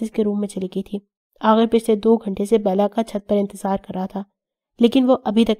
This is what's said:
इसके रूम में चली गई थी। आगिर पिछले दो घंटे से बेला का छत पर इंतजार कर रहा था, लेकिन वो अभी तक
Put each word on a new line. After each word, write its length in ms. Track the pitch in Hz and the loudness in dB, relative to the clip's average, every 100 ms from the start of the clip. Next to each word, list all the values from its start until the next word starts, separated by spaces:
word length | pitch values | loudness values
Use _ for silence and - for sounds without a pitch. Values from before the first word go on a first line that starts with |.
इसके 220 | 220 - | -2 -2
रूम 160 | 208 208 | -2 -2
में 80 | 202 | -4
चली 200 | 190 185 | -6 -6
गई 140 | 190 | -6
थी। 260 | - 202 - _ _ _ | -8 -10 -12 _ _ _
आगिर 260 | 220 220 226 | 2 4 4
पिछले 280 | 233 226 208 | 2 2 0
दो 220 | 226 226 | 2 2
घंटे 280 | 202 190 202 | 0 -6 0
से 120 | 226 | 0
बेला 300 | 208 190 202 | 2 0 0
का 160 | 233 | -2
छत 220 | 220 208 - | -4 -6 -2
पर 60 | 208 | -2
इंतजार 420 | 202 202 196 196 | -2 -6 -4 -4
कर 160 | - | -6
रहा 140 | 185 185 | -8 -8
था, 180 | 196 202 _ _ _ _ - | -8 -12 _ _ _ _ 0
लेकिन 240 | 233 269 254 | 2 4 2
वो 80 | |
अभी 320 | 254 - 214 | 0 0 0
तक 120 | 226 | 0